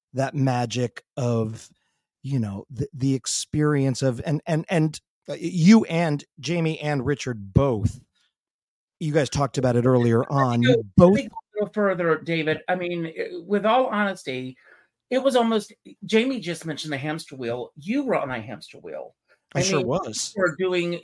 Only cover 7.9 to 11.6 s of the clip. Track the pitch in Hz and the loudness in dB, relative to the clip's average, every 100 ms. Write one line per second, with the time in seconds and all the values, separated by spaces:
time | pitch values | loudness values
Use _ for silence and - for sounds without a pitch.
7.9 | - _ _ _ _ _ _ _ _ _ | -4 _ _ _ _ _ _ _ _ _
8.9 | - 156 147 135 147 139 143 127 120 123 | -8 -2 0 0 0 -2 0 2 2 4
9.9 | 127 120 113 - 139 131 120 120 120 104 | 4 4 2 2 0 2 2 4 2 2
10.9 | - 180 208 214 - - 208 | 6 8 8 0 -12 -14 -6